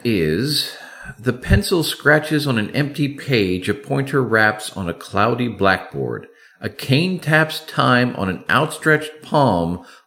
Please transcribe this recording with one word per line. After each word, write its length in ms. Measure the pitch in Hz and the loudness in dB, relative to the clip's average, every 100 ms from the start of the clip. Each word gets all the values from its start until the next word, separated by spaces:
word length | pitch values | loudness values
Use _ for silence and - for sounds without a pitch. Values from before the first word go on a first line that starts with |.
is, 720 | 120 104 78 85 139 143 - - - - - - | 0 2 2 0 0 -2 -4 -10 -18 -18 -18 -6
"The 140 | 123 | -4
pencil 500 | 120 - 208 - 175 | -4 2 2 2 0
scratches 640 | 151 - 143 151 151 151 139 | 0 0 4 4 4 0 0
on 120 | 113 | 0
an 120 | 104 | 0
empty 380 | - 139 143 143 | -2 -2 -2 -4
page, 600 | 135 - 120 92 90 98 | -4 0 2 2 0 -2
a 60 | |
pointer 480 | - - 139 135 143 | -4 -2 -4 0 -2
raps 540 | 117 110 107 107 - 95 | 2 2 2 0 -8 -6
on 120 | 87 | -6
a 60 | |
cloudy 540 | - - 98 110 123 120 | -6 -6 0 0 0 -4
blackboard." 800 | 95 95 92 - 69 62 55 - _ - _ | 2 2 2 -2 -6 -6 -6 -12 _ -20 _
A 80 | 113 | -10
cane 480 | - - 143 180 185 | -8 0 2 2 -2
taps 420 | 147 156 156 - - | 0 2 2 -4 -6
time 500 | - 131 123 123 - | 0 2 2 2 -2
on 120 | 95 | -4
an 140 | 87 - | -4 0
outstretched 760 | 123 156 - 156 151 151 - | 0 0 -2 2 2 0 -14
palm, 640 | - 151 131 87 82 90 - - | -2 2 4 2 0 -4 -10 -20